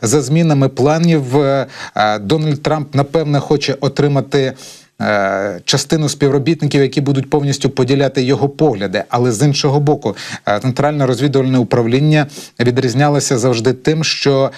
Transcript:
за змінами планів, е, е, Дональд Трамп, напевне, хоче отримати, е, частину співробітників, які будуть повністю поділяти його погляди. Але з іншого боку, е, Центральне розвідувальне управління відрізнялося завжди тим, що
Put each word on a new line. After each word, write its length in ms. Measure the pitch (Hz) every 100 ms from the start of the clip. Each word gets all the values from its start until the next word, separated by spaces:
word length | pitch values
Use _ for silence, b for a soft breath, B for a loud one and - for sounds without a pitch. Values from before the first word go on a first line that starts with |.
за 200 | - 143
змінами 480 | 127 156 170 143 135
планів, 680 | - 131 156 170 160 131 135
е, 300 | 139 139 127 B B -
е, 240 | 107 107
Дональд 440 | 101 156 156 143
Трамп, 320 | - 151 147 139
напевне, 440 | 143 165 151 143
хоче 380 | - 147 - 135
отримати, 720 | 139 - 147 139 - 139 131 127 B B B -
е, 600 | 107 104 98 98 101 87 -
частину 440 | 143 - 165 147
співробітників, 720 | - 143 143 139 165 147 143
які 200 | 135 151
будуть 280 | 139 135 131
повністю 400 | 151 143 135 135
поділяти 540 | - 123 139 139 135
його 260 | 127 135 139
погляди. 540 | 139 156 107 101 98 -
Але 220 | 120 123
з 140 | 107 147
іншого 340 | 143 147 139
боку, 360 | 147 147 113 95 B B -
е, 120 | 104
Центральне 460 | 127 120 143 151 135
розвідувальне 520 | 120 143 135 131 131
управління 680 | 120 120 113 127 151 151 131 B B -
відрізнялося 800 | 120 123 131 117 147 143 139 135
завжди 360 | 127 117 113
тим, 300 | 127 - 156
що 480 | 156 - 143 139 135